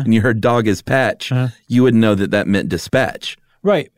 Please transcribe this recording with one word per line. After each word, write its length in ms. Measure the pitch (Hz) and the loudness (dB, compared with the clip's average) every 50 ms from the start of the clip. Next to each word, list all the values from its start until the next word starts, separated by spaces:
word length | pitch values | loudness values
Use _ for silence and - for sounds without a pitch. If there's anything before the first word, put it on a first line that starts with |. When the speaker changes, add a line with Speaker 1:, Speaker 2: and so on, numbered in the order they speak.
| 135 | 0
Speaker 1:
and 80 | 117 113 | 2 2
you 80 | 110 | 2
heard 180 | 104 127 113 107 | 2 2 0 0
dog 280 | 98 123 120 120 110 | 0 0 0 2 0
is 140 | 107 95 - | 0 -2 -2
patch, 480 | - - 131 131 127 104 - - - - | -4 -2 -2 0 0 -2 -2 -6 -6 -4
Speaker 2:
Uh-huh. 200 | 127 127 127 123 - _ _ | -2 -2 -2 -4 -6 _ _
Speaker 1:
you 160 | - 120 123 127 | -2 2 2 4
wouldn't 160 | 127 117 113 | 4 4 4
know 160 | 113 107 101 | 4 4 2
that 160 | 95 101 - | 0 0 0
that 160 | 101 101 - | 0 -2 0
meant 220 | 87 101 98 - 80 | 0 0 -2 -2 -2
dispatch. 680 | 90 82 - - - 131 120 76 - - - - - - _ _ _ _ | -4 -6 -4 -2 -2 -2 -2 -2 -6 -10 -14 -14 -14 -16 _ _ _ _
Speaker 2:
Right. 300 | - 196 202 156 - - _ | -2 0 0 0 -2 -6 _